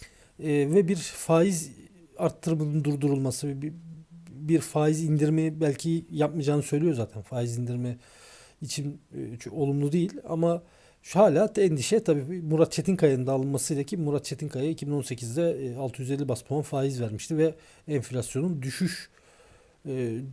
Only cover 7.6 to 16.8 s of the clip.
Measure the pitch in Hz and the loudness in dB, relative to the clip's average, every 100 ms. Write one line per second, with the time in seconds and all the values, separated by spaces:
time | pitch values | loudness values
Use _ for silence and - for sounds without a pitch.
7.6 | 120 123 123 120 - - - - - - | -4 -4 -4 -6 -12 -20 -20 -20 -20 -14
8.6 | 135 - 143 143 _ 143 120 117 - 156 | -10 -6 -6 -8 _ -12 -10 -10 -10 -2
9.6 | 139 143 143 170 175 294 - 165 170 170 | 0 2 2 2 0 -4 -6 0 2 0
10.6 | - _ - _ - 180 208 147 214 - | -4 _ -20 _ -2 6 8 8 4 4
11.6 | 190 151 117 240 - 147 135 180 156 156 | 2 2 2 2 4 0 0 -6 0 4
12.6 | 160 - 170 185 156 131 127 135 135 131 | 4 4 0 4 4 4 0 0 0 -2
13.6 | - 143 139 196 147 143 - 135 151 131 | -2 -2 -2 -2 0 -2 -4 -8 -6 -2
14.6 | 160 160 143 143 123 117 117 127 170 135 | -2 -2 -2 -2 -4 -6 -6 0 0 0
15.6 | 131 120 131 - 127 139 139 117 - 147 | -4 -4 -6 -6 -4 -2 -2 -4 -4 -4
16.6 | 147 139 | -2 -2